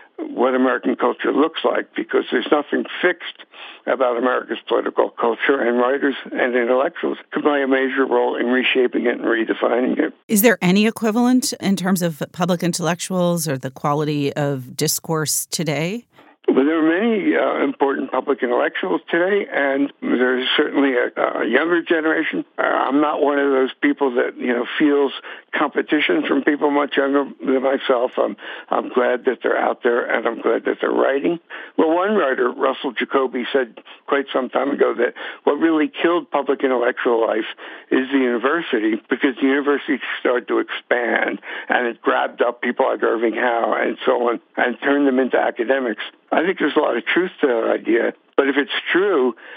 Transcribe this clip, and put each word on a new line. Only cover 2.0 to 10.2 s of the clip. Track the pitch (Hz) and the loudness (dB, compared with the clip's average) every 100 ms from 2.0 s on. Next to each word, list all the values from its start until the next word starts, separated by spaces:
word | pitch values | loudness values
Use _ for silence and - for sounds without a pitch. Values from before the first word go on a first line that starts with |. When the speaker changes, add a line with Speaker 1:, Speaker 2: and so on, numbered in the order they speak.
| - 131 - | -2 -2 0
Speaker 1:
there's | 127 113 | -2 0
nothing | 151 - 127 117 - | 0 0 -4 -4 -2
fixed | 180 - - - - - - - - | -2 -2 -8 -18 -20 -20 -20 -10 -4
about | 120 127 120 | 0 0 0
America's | 127 123 - 113 - | 0 -2 -4 -8 -2
political | 117 - - 110 | -2 0 0 -2
culture, | - 117 110 - 139 | 0 -2 0 0 0
and | 120 120 | 2 2
writers | 123 139 143 127 - | 2 0 -2 -4 -6
and | 127 127 | -2 0
intellectuals | 123 117 127 165 - 147 135 - | 2 2 2 0 -2 -6 -6 -6
can | 151 | -2
play | 147 143 | 0 0
a | 135 | 2
major | 135 135 135 131 | 2 0 0 2
role | 120 123 147 | 2 0 0
in | 123 | 0
reshaping | 127 120 131 123 - 120 | 0 2 2 2 0 -2
it | - | 0
and | |
redefining | - 113 107 - 117 120 127 - | 0 0 0 0 0 0 0 0
it. | - - | -2 -4